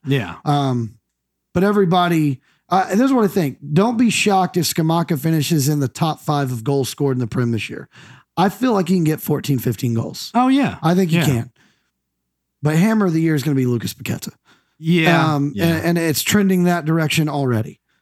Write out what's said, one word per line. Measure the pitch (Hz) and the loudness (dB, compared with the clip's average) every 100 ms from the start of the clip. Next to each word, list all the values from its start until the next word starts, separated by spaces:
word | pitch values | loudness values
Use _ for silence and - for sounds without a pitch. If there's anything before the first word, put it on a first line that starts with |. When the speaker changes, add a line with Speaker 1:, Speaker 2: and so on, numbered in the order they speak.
| 135 | -4
Speaker 1:
Yeah. | 139 95 - - | -2 -2 -8 -2
Speaker 2:
Um, | 143 135 123 113 - _ _ _ _ _ 180 | 0 0 -2 -6 -12 _ _ _ _ _ 0
but | |
everybody, | 196 208 185 180 175 165 151 131 _ _ _ | 2 2 2 2 2 2 0 -2 _ _ _
uh, | 185 180 | -2 0
and | 190 | 2
this | 262 | 2
is | |
what | 262 208 | 2 2
I | |
think. | 202 147 - 143 | 2 -2 -4 -2
Don't | 151 220 226 | 2 2 2
be | 240 | 2
shocked | - - 190 180 175 | 2 2 2 0 0
if | 160 | -2
Scamacca | - 160 170 165 151 | 0 0 0 0 -2
finishes | 156 160 139 165 135 | 0 0 0 0 0
in | 151 | 0
the | 135 | -2
top | - 160 147 | -2 -4 -2
five | - 147 139 | -4 -2 -2
of | 123 | -4
goals | 113 139 127 | -2 -2 -2
scored | - 143 127 | -2 -2 -2
in | |
the | 117 | -4
Prem | - 120 | -2 -2
this | 113 - | -2 -6
year. | - - - - - _ - | -12 -16 -20 -20 -20 _ 0
I | 190 | 0
feel | - 254 | 2 0
like | 208 170 | 0 0
he | 185 | 0
can | |
get | 156 156 | 0 -2
fourteen, | - 147 - 135 | -2 -4 -2 -2
fifteen | 127 113 127 117 | -2 -4 -2 -2
goals. | - - - | -4 -10 -4
Speaker 1:
Oh, | 233 254 | 0 2
yeah. | 269 240 - | 2 0 -2
Speaker 2:
I | 160 175 | 0 0
think | 185 | 2
he | 165 | 0
Speaker 1:
Yeah. | 151 | 2
Speaker 2:
can. | 123 117 _ _ _ _ _ _ _ _ _ _ _ | 0 -4 _ _ _ _ _ _ _ _ _ _ _
But | 147 156 | -2 2
Hammer | 208 220 196 | 2 2 2
of | |
the | 160 | 2
Year | 165 151 | 0 0
is | |
gonna | 131 139 | 0 0
be | 127 | 0
Lucas | 120 92 | -2 -4
Paqueta. | - - 117 - - _ _ _ _ | -10 -8 -8 -10 -18 _ _ _ _
Speaker 1:
Yeah. | 160 170 165 170 143 147 | 0 2 4 4 2 0
Speaker 2:
Um, | 143 | -2
Speaker 1:
Yeah. | 202 170 | 0 0
Speaker 2:
and, | 165 165 | 0 0
and | 170 | 0
it's | 165 143 | 0 -2
trending | - 208 196 185 | 0 2 2 2
that | 175 175 151 | 2 0 0
direction | 160 156 - 151 | 0 0 0 0
already. | 143 135 113 113 - _ _ | 0 0 -2 -4 -12 _ _